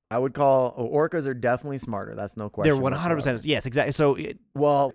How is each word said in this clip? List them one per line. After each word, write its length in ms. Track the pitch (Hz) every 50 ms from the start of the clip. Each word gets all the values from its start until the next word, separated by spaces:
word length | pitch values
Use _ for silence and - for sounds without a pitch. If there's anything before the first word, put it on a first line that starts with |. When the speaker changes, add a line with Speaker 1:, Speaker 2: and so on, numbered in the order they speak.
| _ -
Speaker 1:
I 80 | 113
would 160 | 123 131 139 117
call, 400 | 143 143 139 135 131 127 120 -
oh, 140 | 127 120 -
orcas 360 | 151 147 156 165 - 165 139
are 80 | 139 131
definitely 440 | 120 110 120 123 123 - 147 139
smarter. 380 | 131 - 120 110 98 98 107 110
That's 200 | 107 104 101 -
no 140 | 110 107 104
question 240 | - - 101 156 143
Speaker 2:
They're 80 | 135
one 100 | 131 135
hundred 240 | 127 147 175 175 165
percent. 200 | 147 127 135 127
Speaker 1:
whatsoever. 120 | 139 135 147 143
Speaker 2:
Yes, 120 | 107 -
exactly. 280 | 135 120 147 127 - 135
So 220 | - 151 143 131
it 240 | - - - - - _ _ -
Speaker 1:
Well, 380 | 135 147 147 143 139 139 135 -